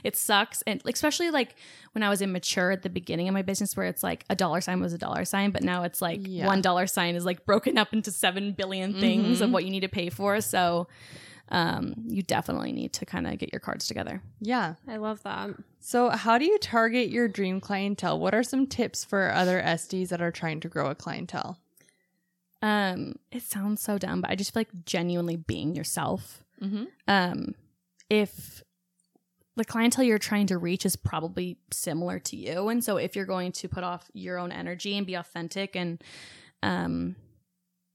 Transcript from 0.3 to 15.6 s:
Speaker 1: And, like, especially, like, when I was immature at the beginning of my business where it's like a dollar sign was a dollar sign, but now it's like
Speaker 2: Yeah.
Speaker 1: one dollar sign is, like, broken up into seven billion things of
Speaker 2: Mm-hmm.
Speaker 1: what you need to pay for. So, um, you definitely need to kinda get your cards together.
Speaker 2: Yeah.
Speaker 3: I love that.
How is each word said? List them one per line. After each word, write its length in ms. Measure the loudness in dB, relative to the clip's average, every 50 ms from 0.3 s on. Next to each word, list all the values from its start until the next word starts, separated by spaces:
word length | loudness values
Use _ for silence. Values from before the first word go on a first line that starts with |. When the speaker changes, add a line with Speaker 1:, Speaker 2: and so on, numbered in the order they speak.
| 4 4 4 2 -2 -4
Speaker 1:
And, 200 | -2 -2 -2 -2 -2
like, 100 | -4 -2
especially, 340 | 2 2 2 2 2 2 2
like, 240 | 2 2 2 0 -4 -16 -20 -20 -20 -20 -16 -10
when 120 | -4 0 2
I 60 | 2
was 120 | 2 2
immature 500 | 2 0 -2 -2 -2 -2 0 2 2 2
at 120 | 2 0 -2
the 60 | -4
beginning 380 | -4 -4 -4 -2 -2 0 0 2
of 60 | 0
my 80 | 0
business 340 | 0 0 0 0 0 -2 -2
where 100 | -2 -2 -2
it's 140 | -2 -2 -2
like 200 | -4 -4 -4 -4 -2
a 60 | 0
dollar 260 | 2 2 2 2 0
sign 180 | 0 0 0 0
was 140 | 0 0 -2
a 40 | -2
dollar 280 | -4 -2 -2 -2 -2
sign, 260 | 0 0 2 2 2
but 100 | 2 2 0
now 200 | 0 0 0 -2
it's 180 | -2 -2 -2
like 200 | -2 -2 -2 -4 -6
Speaker 2:
Yeah. 220 | -6 -4 0 2
Speaker 1:
one 160 | 4 4 4
dollar 260 | 4 4 4 4 2 0
sign 280 | 2 0 0 2 0
is, 100 | 0 0
like, 200 | -2 -2 -2 2
broken 320 | 4 4 4 4 4 4 2
up 140 | 2 2 2
into 180 | -2 -2 -2
seven 420 | -2 0 2 2 2 2 -2 -2 -2
billion 400 | -4 -4 -4 -2 -2 -2 -2 0 2
things 420 | 4 4 6 6 6 4 4 4
of 60 | 6 4
Speaker 2:
Mm-hmm. 60 | 4
Speaker 1:
what 120 | 4 2
you 60 | 0
need 100 | -2 -2
to 80 | -2 -2
pay 200 | -2 -2 -2 -2
for. 300 | -2 0 0 2 2 2
So, 480 | 0 0 2 4 4 4 4 2 0 -2 -8 -18 -20 -20 -20 -18 -20 -20 -20 -20 -8 -2
um, 460 | 0 2 2 2 0 -2 -2 -4 -6 -6 -6 -4
you 140 | -2 -2 -2
definitely 480 | 0 0 0 0 -2 -2 -2 -2 -2
need 220 | -4 -4 -4 -4 -6
to 120 | -6 -8
kinda 300 | -6 -6 -4 -4 -4 -4
get 160 | -4 -6 -6
your 80 | -8 -8
cards 280 | -6 -6 -6 -6 -6 -6
together. 340 | -6 -6 -6 -6 -8 -10 -12 -14 -14 -8
Speaker 2:
Yeah. 360 | -4 -2 -2 0 -2 -2 -6 -8 -12 -12
Speaker 3:
I 100 | -10 -6
love 240 | -6 -6 -6 -6 -8
that. 280 | -8 -8 -6 -6 -8 -10 -12